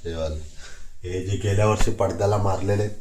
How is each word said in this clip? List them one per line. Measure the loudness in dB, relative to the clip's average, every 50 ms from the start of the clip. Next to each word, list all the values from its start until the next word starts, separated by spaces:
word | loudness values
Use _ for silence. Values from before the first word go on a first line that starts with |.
| -10
हे | -8 -6
वाले, | -4 -4 -4 -4 -6 -8 -10 -12 -12 -12 -12 -10 -10 -10 -10 -8 -8 -8
हे | -6 -6 -4 -2
जे | -2 -2 -2
गेल्या | 0 0 2 4 4 4
वर्षी | 6 6 4 4
पडद्याला | 4 2 0 0 2 2 2 2 2 2
मारलेले | 2 2 0 0 2 0 2 2 0
आहेत | -2 -2 2